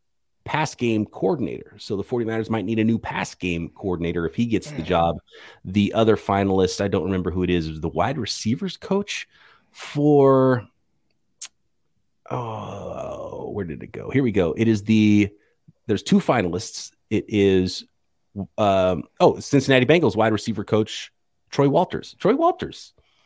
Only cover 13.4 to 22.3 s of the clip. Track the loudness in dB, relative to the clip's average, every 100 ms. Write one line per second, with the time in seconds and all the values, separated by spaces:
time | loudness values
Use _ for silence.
13.4 | -10 -8 -8 -10 -12 -12 -4 0 0 2
14.4 | 0 2 2 2 4 4 6 6 4 -2
15.4 | _ _ _ _ -4 -4 2 2 4 0
16.4 | 0 -4 -6 -12 -14 _ _ -4 -2 2
17.4 | 4 4 0 -4 -14 _ _ _ _ -12
18.4 | -12 -2 2 2 2 -2 -6 _ 2 2
19.4 | 0 0 4 4 6 4 4 2 2 2
20.4 | -2 -6 0 0 0 -6 -14 _ _ _
21.4 | _ 0 2 2 0 -4 -10 -4 0